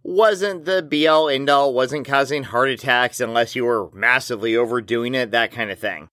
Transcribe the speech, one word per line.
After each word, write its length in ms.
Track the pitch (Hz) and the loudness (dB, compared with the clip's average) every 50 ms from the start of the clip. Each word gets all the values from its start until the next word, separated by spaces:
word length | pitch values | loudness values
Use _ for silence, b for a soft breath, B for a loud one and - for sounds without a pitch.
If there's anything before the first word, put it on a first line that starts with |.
wasn't 640 | _ - 180 190 220 220 208 180 196 202 190 175 151 | _ -2 2 4 4 4 2 0 -2 -4 -4 -6 -4
the 160 | 170 190 185 | -2 -2 -2
be-all, 480 | 165 143 147 151 151 156 156 156 156 151 | -2 -2 0 2 4 4 4 4 4 2
end-all, 460 | 139 131 139 143 143 139 143 139 123 | 0 0 2 4 4 4 4 2 2
wasn't 320 | 123 131 123 139 151 123 | 0 0 0 -2 -8 -4
causing 340 | 135 139 139 139 123 147 147 | 0 0 0 2 0 -2 -6
heart 280 | 131 101 110 120 131 135 | -6 -4 0 0 0 0
attacks 500 | 127 113 - 135 123 123 127 120 - - | -2 -4 0 0 2 2 2 0 -2 -4
unless 360 | 127 113 117 117 120 - - | -6 -2 0 0 0 0 -2
you 100 | 131 120 | -2 -2
were 260 | 120 120 110 95 78 - | 0 0 -2 -4 -6 -8
massively 640 | 98 107 120 123 131 127 - 123 104 104 117 113 | -2 0 2 2 2 0 -4 -6 -4 -2 0 0
overdoing 580 | 117 120 113 120 123 110 92 120 117 120 123 131 | 0 0 0 -2 -6 -2 -2 -2 -2 -2 -2 -2
it, 160 | 131 123 107 | -4 -4 -2
that 220 | 113 117 117 104 | 0 -2 -2 -2
kind 180 | - 120 113 104 | -4 -8 -8 -8
of 80 | 95 | -8
thing. 300 | - - 104 92 76 78 - | -6 -6 -6 -6 -8 -14 -20